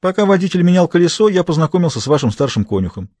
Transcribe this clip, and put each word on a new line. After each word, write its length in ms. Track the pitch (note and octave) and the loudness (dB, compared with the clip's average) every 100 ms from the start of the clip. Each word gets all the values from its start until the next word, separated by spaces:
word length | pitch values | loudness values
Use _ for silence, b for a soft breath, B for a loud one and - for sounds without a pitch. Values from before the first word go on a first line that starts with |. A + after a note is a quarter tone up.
Пока 240 | F#3 F#3 G3+ | -2 0 0
водитель 360 | G3 F#3 F3+ | 2 0 0
менял 260 | F3 F3+ F3 | 2 2 2
колесо, 420 | F3 F3 - G#3+ | 2 0 2 2
я 140 | F#3 | 2
познакомился 560 | E3+ D#3 D#3 F#3 F3 A#2 | 0 0 0 0 -2 -4
с 60 | B2 | -2
вашим 240 | D3 B2+ | 0 0
старшим 340 | - C#3 A#2+ | -2 -4 -2
конюхом. 460 | G2+ G2+ F#2 G2+ F#2 _ | -4 -4 -4 -8 -16 _